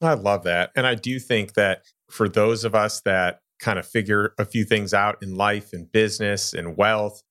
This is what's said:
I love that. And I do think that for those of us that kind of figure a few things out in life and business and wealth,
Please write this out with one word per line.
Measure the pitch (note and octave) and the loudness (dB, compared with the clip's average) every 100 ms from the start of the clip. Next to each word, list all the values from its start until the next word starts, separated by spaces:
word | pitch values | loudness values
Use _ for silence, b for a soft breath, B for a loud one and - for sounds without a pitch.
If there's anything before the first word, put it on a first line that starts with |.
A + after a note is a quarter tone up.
I | E3 | 0
love | B2+ G2+ G2+ | 0 0 0
that. | F2 F2 F2+ - | 0 0 0 0
And | B2+ | 0
I | |
do | A#2 B2 C3 | -2 -4 -8
think | - A2+ G2 | -2 -2 0
that | - G2+ F#2 b _ _ | 2 2 0 b _ _
for | - G#2 | -2 0
those | G#2+ G#2+ A2 | 4 2 2
of | A2+ G#2+ | 0 0
us | G#2+ - | 0 -2
that | G2 F#2+ F2+ - _ _ | 0 2 0 -4 _ _
kind | A#2 F#2 | -4 -4
of | - | -2
figure | A#2 G2+ G#2 G#2+ - | -4 0 0 0 -2
a | |
few | G2+ A#2+ | -4 -2
things | G#2 G#2+ G2 | 0 0 2
out | G2+ G#2 - | 2 2 -2
in | G2 | -8
life | F#2+ G#2 G#2 - | -2 0 0 -6
and | F2 D#2+ | -14 -2
business | A2 A2 G#2+ G#2 G2+ - | 0 0 0 -2 -2 -4
and | - E2+ D#2+ | -6 -6 0
wealth, | G#2 A2 G#2 - _ | 2 2 -2 -6 _